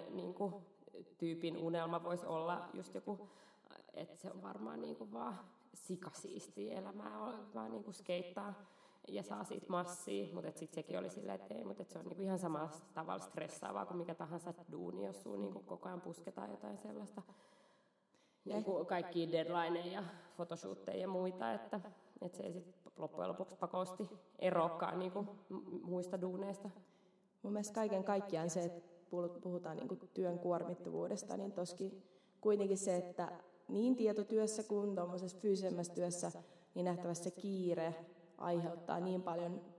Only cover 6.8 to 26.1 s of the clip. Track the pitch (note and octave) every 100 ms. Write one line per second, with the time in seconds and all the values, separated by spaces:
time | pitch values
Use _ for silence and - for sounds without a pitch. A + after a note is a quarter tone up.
6.8 | G3+ G3+ G#3+ G#3+ G#3+ A3 G#3 A3 A3 A3+
7.8 | G#3 F#3 - F3 F3 F#3+ G3+ G3+ G3 -
8.8 | - - - G3+ - G#3 - - - F3
9.8 | F3 F3+ - G3+ F3+ E3+ D#3+ - D#3+ D#3+
10.8 | D#3 F3+ F#3 G3 G3+ F#3+ G3 A3 G3 G3+
11.8 | F#3 E3 E3+ F3 F#3+ F#3 F3 D3+ D3+ D#3+
12.8 | - - E3 F#3 F#3 - - - G3 G3
13.8 | G3 F3+ E3+ E3+ E3 E3+ E3+ F3 F3 D3+
14.8 | F2 F#2 G2 F#2+ F#2+ G2+ G2+ F#2+ - F3
15.8 | F#3 F3+ F3+ E3+ F3 G3 G#3 G#3 G#3+ G3+
16.8 | G#3+ G#3+ G3+ - - - - - - -
17.8 | _ _ _ _ _ _ F#3+ G#3 G#3 F3
18.8 | F3 F3+ F3+ E3+ E3 E3 D#3+ F3 E3 F3
19.8 | F3 F#3+ E3+ - - - E3+ E3+ - F#3+
20.8 | F#3 F#3+ F#3 F#3 F#3 F#3 - A3 A3 G#3
21.8 | G#3 - - - F3+ - F3+ F3+ F3+ -
22.8 | - - D#3+ D#3+ F#3 F#3 F#3+ F#3+ F3+ F#3
23.8 | F#3 F#3 G3+ G3+ - - F#3 F3 E3 E3
24.8 | F3 F3 F#3 G3 G#3 - - - - -
25.8 | F3 F3+ F3+